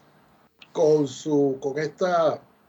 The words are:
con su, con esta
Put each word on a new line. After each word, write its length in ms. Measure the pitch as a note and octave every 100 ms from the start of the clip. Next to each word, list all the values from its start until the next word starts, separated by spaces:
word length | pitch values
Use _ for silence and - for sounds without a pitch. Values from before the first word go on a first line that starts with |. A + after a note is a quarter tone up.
| _ _ _ _ _ _ -
con 340 | - D#3 D3+ C#3
su, 520 | - D#3 D3 C#3 C3
con 180 | C#3+ C#3
esta 640 | D3+ - F3+ E3+ D#3+ - - _